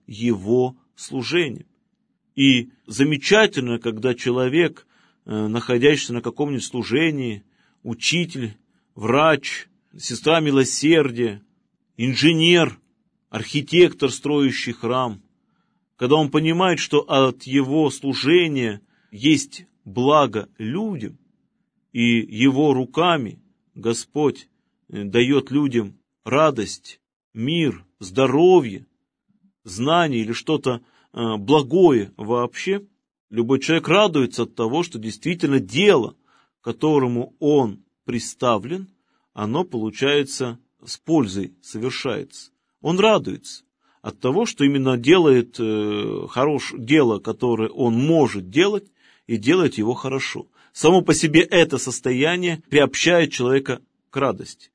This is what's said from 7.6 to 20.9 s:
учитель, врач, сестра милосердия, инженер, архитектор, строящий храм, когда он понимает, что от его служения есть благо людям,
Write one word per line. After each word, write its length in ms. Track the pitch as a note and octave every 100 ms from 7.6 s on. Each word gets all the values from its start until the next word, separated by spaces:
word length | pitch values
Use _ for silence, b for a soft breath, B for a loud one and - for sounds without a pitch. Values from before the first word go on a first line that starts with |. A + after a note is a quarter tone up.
| _ _
учитель, 760 | A#2 A#2 - E3+ E3+ C3+ A2+ G#2 _ _ _
врач, 720 | - G#2+ C3 D#3+ D3 - - - _ _ -
сестра 440 | - A#2+ D3 E3
милосердия, 1000 | D3+ C#3 B2+ - D3 D#3+ C#3 A#2 A#2+ G2+ _ _ _ _ _ -
инженер, 800 | B2 B2 D3+ E3 E3 F3 C#3+ G#2 _ _ _ _ _
архитектор, 800 | A2+ G#2 D3 C3+ E3 F3 - C#3
строящий 640 | A#2 D3 D3 C#3 A#2+ -
храм, 480 | A#2 A2+ B2+ B2 G#2 _ _ _ _ _ _ _ _
когда 200 | B2 D3+
он 140 | D3
понимает, 500 | D3+ D#3+ E3+ F#3 E3+
что 300 | - D3 -
от 340 | C#3 C3 B2
его 460 | C3 C3+ C3 D3+ D3+
служения 920 | C3 C3+ B2+ B2+ F3 E3 C#3 A#2 G#2 _ _ _
есть 540 | G#2 C3+ D#3 - - - _ -
благо 640 | F#2+ B2+ D3+ C3 G#2 - _
людям, 600 | A2 D#3 A3